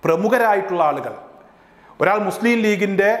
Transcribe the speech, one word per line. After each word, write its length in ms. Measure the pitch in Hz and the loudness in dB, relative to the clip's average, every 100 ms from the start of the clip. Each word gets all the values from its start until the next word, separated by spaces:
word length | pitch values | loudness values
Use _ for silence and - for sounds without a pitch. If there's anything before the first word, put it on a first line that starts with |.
പ്രമുഖരായിട്ടുള്ള 760 | - 165 208 247 226 202 190 180 156 | 0 0 2 2 2 0 -2 -2 0
ആളുകൾ. 240 | 143 127 - - - - _ _ _ - - | -2 -8 -12 -20 -20 -20 _ _ _ -20 -2
ഒരാൾ 180 | 165 214 208 | 0 0 -2
മുസ്ലിം 280 | - 233 233 | -2 0 2
ലീഗിൻ്റെ 460 | 214 208 202 190 202 226 | 2 0 0 0 0 0